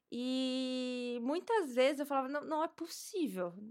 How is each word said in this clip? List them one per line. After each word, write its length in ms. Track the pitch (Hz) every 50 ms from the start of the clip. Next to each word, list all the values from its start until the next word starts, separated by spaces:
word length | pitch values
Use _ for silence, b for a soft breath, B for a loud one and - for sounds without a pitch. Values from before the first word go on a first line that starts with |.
| _ _ -
E 1000 | 240 247 254 262 262 262 254 254 262 262 254 254 254 254 247 247 247 247 240 240 240 233
muitas 520 | 262 302 359 - - 466 440 349 262 240
vezes 260 | 254 254 277 302 269
eu 60 | 294
falava, 220 | 285 285 269 262 262
"Não, 160 | 285 294 285
não 200 | - 311 302 320
é 40 | 320
possível, 840 | - - 330 339 - - - - - 381 320 220 185 185 180 175 170 196 208 220